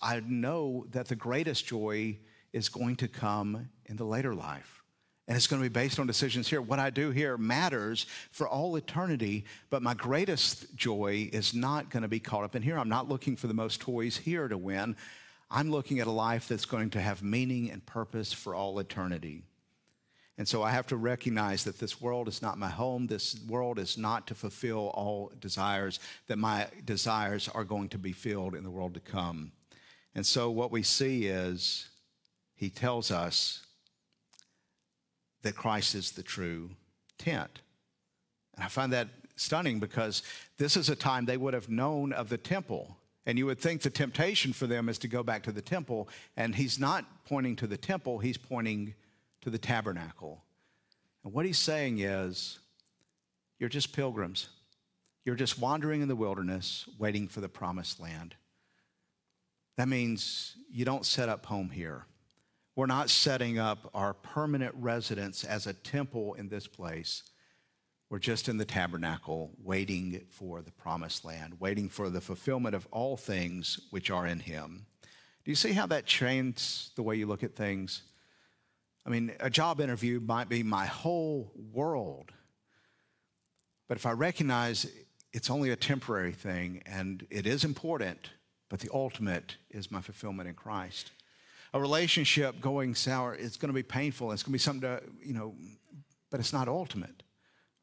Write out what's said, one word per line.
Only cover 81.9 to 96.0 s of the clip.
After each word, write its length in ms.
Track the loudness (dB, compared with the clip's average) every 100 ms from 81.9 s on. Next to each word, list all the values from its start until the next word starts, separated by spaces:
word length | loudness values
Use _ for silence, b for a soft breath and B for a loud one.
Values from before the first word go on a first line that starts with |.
| 0 -4 -8 -14 -20 _ _ b b b b b b b _ _ _ _ _ -6
But 80 | -2
if 80 | 0
I 60 |
recognize 800 | 2 0 2 2 4 2 0 -4 -8 -20 -20 _
it's 160 | -6 0
only 220 | 2 2
a 40 | 2
temporary 560 | 2 0 0 0 0
thing 500 | -2 -4 -2 -4 -6 -8
and 400 | -6 -4 -6 -6
it 160 | -2 0
is 200 | 2 2
important, 640 | 0 -2 0 -2 -4 -14 -18 _ _ _
but 100 | -8
the 100 | -4
ultimate 640 | -2 -2 -2 -2 -2 -4 -16 _
is 220 | -12 -8
my 80 | -8
fulfillment 460 | -10 -10 -8 -6 -8
in 80 | -10
Christ. 560 | -6 -6 -6 -10 -12 -16 B B B B B
A 80 | 0
relationship 800 | 4 4 6 4 6 6 4 2
going 340 | 0 2 2 2
sour, 380 | 2 2 0
it's 240 | -2 -8 -4
gonna 160 | -2
be 100 | -2
painful. 480 | 0 0 0 0 -2
It's 120 | -2
gonna 100 | 0
be 60 | 2
something 220 | 2 2
to, 200 | -2 -2 -6 -12
you 120 | -6
know, 220 | -4 -4 -8 -16 -18 _ -20